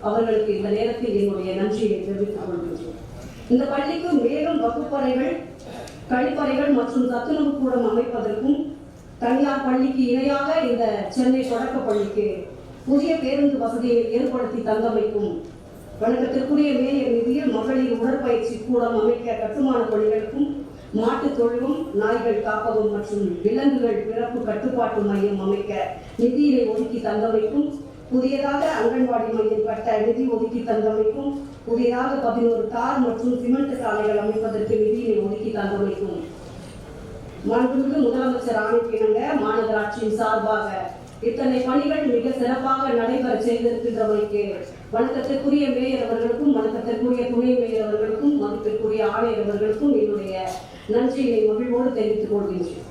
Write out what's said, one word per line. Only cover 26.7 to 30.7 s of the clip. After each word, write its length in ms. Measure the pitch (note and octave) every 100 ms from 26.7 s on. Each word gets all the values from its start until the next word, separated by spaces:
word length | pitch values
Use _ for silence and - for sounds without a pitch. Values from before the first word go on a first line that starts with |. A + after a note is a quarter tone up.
ஒதுக்கி 260 | G#3+ - A#3+
தந்தமைக்கும், 640 | - G#3+ A3+ G#3+ G#3+ C#4+ D4 - - - -
புதியதாக 520 | B3+ C4 C#4 C#4+ C#4+ - -
அங்கன்வாடி 500 | A#3 B3+ B3+ A3+ A3 A3+
மையம் 320 | G#3+ G#3+ A3
கட்ட 320 | A3 A#3 G#3+ A3+
நிதி 180 | B3+ C4
ஒதுக்கி 280 | A3 B3 A#3+ A3+